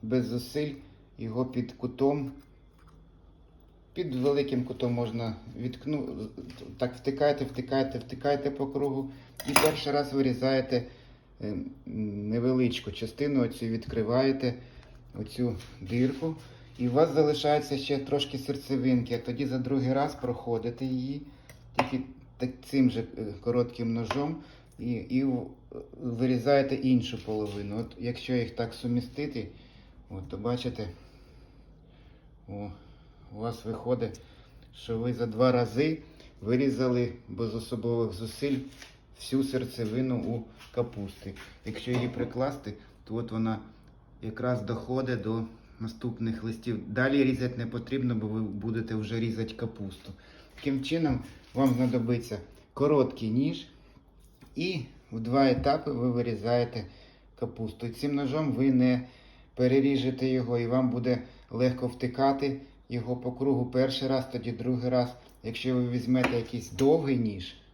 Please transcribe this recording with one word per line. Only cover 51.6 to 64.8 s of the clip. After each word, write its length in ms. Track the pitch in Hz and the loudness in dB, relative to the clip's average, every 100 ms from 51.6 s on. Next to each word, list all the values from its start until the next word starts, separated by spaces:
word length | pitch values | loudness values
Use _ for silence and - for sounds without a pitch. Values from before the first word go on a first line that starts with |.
| 135 | 4
знадобиться 640 | 123 127 123 113 117 - 104 - - - | 4 2 2 2 0 0 -8 -8 -20 -16
короткий 560 | - 143 147 131 - 110 | 0 4 6 4 2 0
ніж, 360 | 117 147 - - - - - - - - - - - | 2 2 0 -10 -20 -20 -20 -20 -20 -20 -20 -14 -4
і 260 | 175 175 113 - - | -2 -2 -6 -12 -12
в 80 | 110 | -8
два 300 | 113 135 135 | 2 4 6
етапи 420 | 123 143 151 - | 6 4 2 0
ви 200 | 127 123 | 0 0
вирізаєте 720 | 120 120 107 107 120 120 117 98 - - - - - | 2 0 -2 2 2 2 -2 -10 -16 -20 -20 -20 -8
капусту. 480 | 87 - 110 - 117 | -8 -6 -8 -6 -8
І 20 | |
цим 260 | 113 143 139 | -4 -2 0
ножом 380 | 135 147 151 | 0 0 0
ви 180 | 117 135 | 4 6
не 360 | 127 127 123 - - - - - - | 8 6 4 0 -16 -20 -20 -20 2
переріжете 720 | 127 135 139 135 123 127 131 | 6 6 6 4 2 0 2
його, 300 | 127 117 120 | 2 2 0
і 100 | 117 | 2
вам 220 | 127 131 | 2 2
буде 320 | 120 123 123 - - - | 2 2 0 -2 -18 -10
легко 360 | 113 127 123 123 | 2 2 2 -4
втикати 760 | - 127 127 135 135 143 135 - - _ | -2 -4 2 2 4 0 -2 -8 -20 _
його 260 | 123 110 123 | -6 -4 -4
по 160 | 127 | -4
кругу 340 | 127 135 123 123 | -2 2 2 2
перший 420 | 127 135 - 135 | 2 2 2 0
раз, 180 | 131 127 | 0 0
тоді 200 | 123 110 | -6 -4
другий 380 | 113 123 127 | -4 -2 0